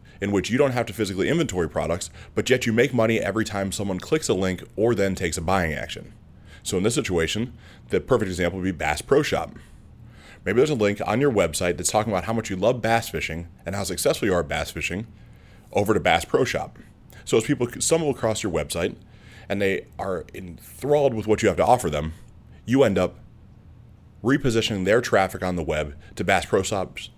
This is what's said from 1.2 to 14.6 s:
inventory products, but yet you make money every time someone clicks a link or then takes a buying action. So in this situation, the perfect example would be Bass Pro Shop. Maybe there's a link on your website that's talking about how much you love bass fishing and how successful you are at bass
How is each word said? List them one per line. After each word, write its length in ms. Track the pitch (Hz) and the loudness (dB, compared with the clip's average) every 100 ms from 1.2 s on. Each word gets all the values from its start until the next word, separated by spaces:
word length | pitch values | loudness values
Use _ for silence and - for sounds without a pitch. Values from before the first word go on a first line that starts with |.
| 82 | 0
inventory 400 | 165 139 90 80 | 0 0 -2 -2
products, 400 | - 78 87 - - - | -2 -2 -2 -6 -14 -8
but 140 | - 98 | -4 0
yet 160 | - | 0
you 80 | 117 | 2
make 220 | 113 135 | 2 2
money 240 | 123 113 113 | 2 2 2
every 260 | 98 104 | 0 -2
time 280 | 107 101 98 | -2 -4 -4
someone 260 | 90 101 92 | -4 -4 -6
clicks 300 | - 156 - | -2 -2 0
a 60 | |
link 280 | 95 92 92 - - | 0 0 -2 -6 -2
or 180 | 113 | 0
then 200 | 104 98 | 2 0
takes 220 | 90 87 82 | 0 -2 -2
a 60 | |
buying 300 | 82 95 82 | 0 2 0
action. 400 | 73 - - - - - - - - | -2 -8 -12 -14 -20 -20 -20 -20 -14
So 160 | - 95 | -4 0
in 60 | |
this 100 | 104 | 0
situation, 580 | 127 113 87 82 104 127 - - - - | 0 0 0 0 -2 -6 -8 -20 -20 -4
the 120 | 95 | -4
perfect 300 | - 127 98 | 2 2 2
example 300 | 87 87 92 | 0 -2 0
would 40 | |
be 60 | 92 | -4
Bass 320 | 85 76 76 | -2 -2 -4
Pro 200 | - 160 | 2 2
Shop. 340 | 147 - 85 - - - - - - - - - | 2 -2 -4 -10 -20 -20 -20 -20 -20 -20 -20 -8
Maybe 120 | - 120 | 0 2
there's 140 | 151 | 2
a 40 | |
link 260 | 135 104 104 | 2 0 0
on 160 | - 110 | -2 0
your 120 | 143 | 2
website 440 | 104 85 78 90 82 | 2 2 0 -2 -2
that's 140 | 87 | -2
talking 220 | 110 110 | 0 0
about 120 | 95 | -2
how 80 | 85 | -2
much 160 | 113 - | -4 -4
you 80 | 95 | -2
love 240 | 101 123 | 0 0
bass 280 | 110 117 - | 0 0 0
fishing 400 | 78 - 82 85 - - | -6 -6 -8 -10 -12 -8
and 80 | |
how 100 | 98 | -6
successful 440 | 98 90 139 - 110 | -4 -2 0 0 2
you 60 | |
are 60 | 87 | 0
at 80 | 76 | 0
bass 220 | 80 | -4